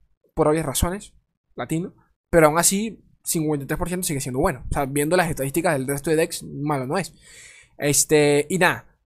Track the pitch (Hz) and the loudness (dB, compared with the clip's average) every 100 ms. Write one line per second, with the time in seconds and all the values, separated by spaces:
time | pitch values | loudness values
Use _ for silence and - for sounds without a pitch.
0 | _ _ _ - 151 156 - - 175 196 | _ _ _ 0 2 2 0 -2 -2 -2
1 | - _ _ _ _ - 123 160 190 - | -12 _ _ _ _ -12 -6 -4 -4 -10
2 | _ _ _ 170 151 160 175 196 220 - | _ _ _ 6 6 6 2 0 -4 -8
3 | _ _ - 170 151 147 139 156 170 180 | _ _ -6 -2 -2 -2 -4 -4 -4 -4
4 | 180 143 131 127 185 135 - 156 135 143 | -4 -4 -4 0 0 -2 -4 -4 -2 -2
5 | 151 180 165 147 139 170 175 143 131 143 | 0 2 0 -2 -4 -2 0 0 -2 -4
6 | 151 156 170 - - 143 147 147 127 185 | 0 0 0 -4 -12 -8 -4 -4 -2 -4
7 | - - - - - - - - 147 139 | -6 -10 -20 -20 -20 -20 -20 -6 0 0
8 | - 151 147 147 - 180 175 120 - _ | 4 4 6 4 2 2 2 0 -8 _
9 | _ | _